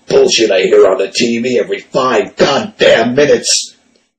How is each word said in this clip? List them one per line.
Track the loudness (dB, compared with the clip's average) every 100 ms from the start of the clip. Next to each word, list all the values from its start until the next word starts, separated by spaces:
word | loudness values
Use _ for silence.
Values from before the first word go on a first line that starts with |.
| -2
bullshit | 2 2 2 0
I | 0
hear | 2 4 4
on | 2
the | -4
T | -4 -4 -2
V | -2 -2
every | -2 -6
five | -8 -4 -2 -2 -4
goddamn | -2 -2 -2 -4 -2 2 2 0
minutes. | 0 2 2 0 -4 -6 _ _ _ _